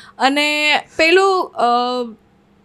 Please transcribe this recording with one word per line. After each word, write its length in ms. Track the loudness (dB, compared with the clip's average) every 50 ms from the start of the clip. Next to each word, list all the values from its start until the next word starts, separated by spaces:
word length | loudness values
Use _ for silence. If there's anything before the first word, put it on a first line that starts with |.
| -20 -18 -8 -2
અને 540 | -2 0 0 0 0 0 0 0 0 0 0 0 -2 -6 -2
પેલો, 440 | 0 2 4 4 4 4 2 0 0
અ, 240 | -2 -4 -4 -2 -2 0 0 0 -2 -4 -4 -6 -8 -10 -12 -20 _ _ _ _ _ _ _ _